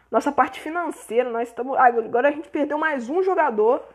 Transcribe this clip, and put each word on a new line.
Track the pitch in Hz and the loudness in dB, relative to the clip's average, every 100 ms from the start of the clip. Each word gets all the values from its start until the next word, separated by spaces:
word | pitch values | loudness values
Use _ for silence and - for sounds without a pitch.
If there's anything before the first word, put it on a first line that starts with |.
| _ | _
nossa | - - | -2 2
parte | 277 277 - | 2 0 -2
financeira. | 311 339 320 - - 233 254 | -8 -6 -6 -8 -4 -2 -2
Nós | 226 233 | -4 -6
tamo, | - 247 | -8 -4
ah, | 262 240 | 4 4
agora | 233 220 233 285 | 4 0 2 2
a | |
gente | 294 - | 0 -6
perdeu | 311 294 302 | -4 -2 -2
mais | 311 277 226 | -2 -4 -2
um | 339 | -2
jogador, | 381 349 302 214 214 269 - | 0 2 2 2 2 2 -4